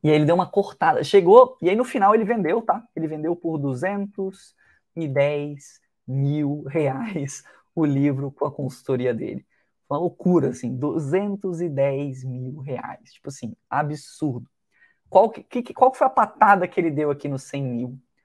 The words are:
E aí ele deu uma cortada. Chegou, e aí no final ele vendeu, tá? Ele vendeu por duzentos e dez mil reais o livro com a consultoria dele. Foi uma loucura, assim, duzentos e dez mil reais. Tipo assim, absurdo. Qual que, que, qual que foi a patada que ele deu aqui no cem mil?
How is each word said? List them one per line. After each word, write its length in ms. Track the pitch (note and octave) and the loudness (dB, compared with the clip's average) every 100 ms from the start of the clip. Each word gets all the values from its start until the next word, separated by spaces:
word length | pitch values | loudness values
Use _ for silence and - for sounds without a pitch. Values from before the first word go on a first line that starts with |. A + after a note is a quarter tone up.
E 80 | D#3 | 4
aí 60 | D3+ | 4
ele 80 | |
deu 100 | D3 | 4
uma 160 | F3 F3 | 2 2
cortada. 540 | - G3 - E3 D#3 | 0 -2 0 0 2
Chegou, 520 | - G3+ F3 A3+ B3+ - | 4 4 10 10 8 4
e 80 | E3 | 0
aí 60 | G#3 | 0
no 80 | |
final 280 | B3 C4+ G3 | -2 2 4
ele 120 | A3 | 4
vendeu, 360 | G#3 A#3 E3 G3+ | 2 -2 0 -2
tá? 220 | A3+ F#3+ - - | 0 -4 -4 -8
Ele 100 | D#3+ | -6
vendeu 300 | D#3 D#3 F3 | -4 -4 -4
por 200 | E3+ D#3+ | -4 -4
duzentos 1000 | C#3 B2+ F3+ G3+ G3+ - F#3+ F#3+ - _ _ _ _ - | -4 -2 -4 -4 -6 -6 -10 -10 -20 _ _ _ _ -8
e 100 | D#3+ | -4
dez 760 | C#3 C#3+ D3 D3 C#3+ - _ _ _ - | 0 0 0 -6 -10 -18 _ _ _ -6
mil 580 | C3+ C#3 D3+ C#3+ D3 | -2 0 0 -2 -4
reais 800 | C#3 D#3 C#3+ C3+ A3+ F#3 C#3 - - _ _ | -6 -2 -2 -4 -8 -6 -8 -12 -20 _ _
o 100 | - | -2
livro 480 | D3+ C#3 C#3+ C3+ C#3 | 0 2 0 0 -6
com 140 | C#3 D3 | -4 -6
a 40 | |
consultoria 640 | C#3+ C3+ - - C3 B2 | -4 -10 -10 -4 -2 0
dele. 320 | A2+ - - _ _ _ _ _ | -2 -6 -10 _ _ _ _ _
Foi 100 | C#3+ | -4
uma 60 | |
loucura, 460 | F3+ F3 F3+ F3 C3+ | -4 -2 2 4 2
assim, 280 | A#2+ A#2 B2+ | -4 -8 -4
duzentos 840 | C#3+ E3 C#3 F3 G3+ G3+ F#3+ E3+ | -4 -4 -2 -2 -2 -6 -6 -6
e 80 | F3 | -6
dez 560 | C#3 C#3 C3+ C#3+ C3 | -2 -2 -2 -6 -8
mil 340 | C3 B2+ B2+ D3 | -10 -10 -10 -12
reais. 520 | C3+ B2+ - C#3+ _ | -10 -10 -10 -16 _
Tipo 160 | _ - | _ -16
assim, 260 | C#3+ - A#3+ _ | -12 -14 -14 _
absurdo. 800 | C#3 D3 D3+ - - D#3 A#2+ A#2+ _ _ _ _ _ _ | -4 -4 -6 -12 -6 -6 -6 -12 _ _ _ _ _ _
Qual 200 | F#3 A3 | 4 4
que, 120 | A3+ | 0
que, 300 | - B3 A#3+ | -10 -10 -8
qual 180 | - B3+ | 2 2
que 60 | C4 | 4
foi 100 | C4 | 0
a 40 | |
patada 580 | C4 G#3+ - G#3+ G3 F3 | 2 0 4 6 6 4
que 100 | - | 0
ele 120 | E3+ | 0
deu 200 | C#3+ D3+ | 0 -2
aqui 180 | C#3+ D3 | -2 -4
no 100 | C3+ | -8
cem 240 | - C#3+ | -8 -8
mil? 360 | C3+ A#2+ B2 C3+ _ _ | -6 -4 -6 -10 _ _